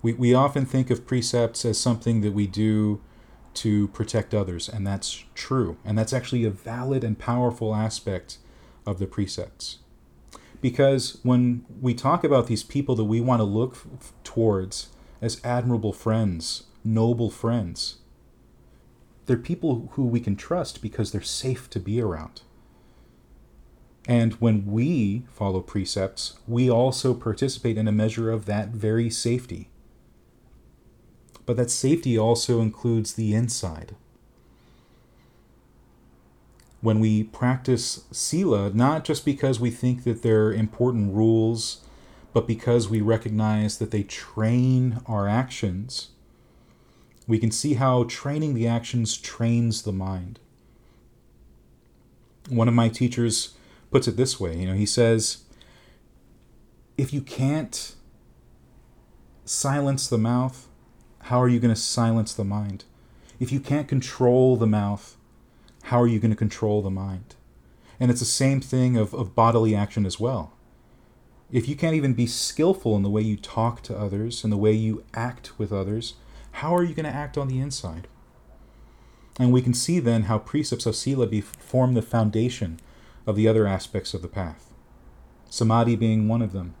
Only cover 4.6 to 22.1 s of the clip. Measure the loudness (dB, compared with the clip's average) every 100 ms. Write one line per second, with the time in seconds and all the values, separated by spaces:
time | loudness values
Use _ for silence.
4.6 | -8 -6 -4 -4 -6 -10 -14 -14 -4 -2
5.6 | -2 -4 -4 -2 0 -4 -2 -2 -2 -4
6.6 | -10 -8 -2 -2 -2 -4 -2 0 0 0
7.6 | -2 -2 -2 -4 -6 -6 -8 -20 -20 -20
8.6 | -20 -14 -8 -6 -4 -4 -4 -6 -10 -12
9.6 | -14 -14 _ -20 _ -20 -20 -20 -20 -4
10.6 | -2 4 4 4 -2 -4 2 4 4 0
11.6 | -6 -4 -2 0 0 2 4 2 2 -4
12.6 | -2 -4 0 0 2 0 2 2 2 0
13.6 | -2 -6 -20 -20 -20 -20 -8 0 2 2
14.6 | -2 -10 -14 -20 -20 -6 -6 -4 -4 -2
15.6 | 0 0 -2 -4 -2 0 0 -2 -8 -10
16.6 | -12 -8 -2 2 2 2 -2 -2 -2 -2
17.6 | -4 -8 -10 -10 -20 _ _ _ _ _
18.6 | _ _ _ _ _ _ -2 -2 -2 -4
19.6 | -2 -2 -4 -2 0 0 -2 -4 -2 -4
20.6 | -4 -8 -10 -4 -4 -4 -6 -6 -4 -6
21.6 | -6 -8 -4 -2 -2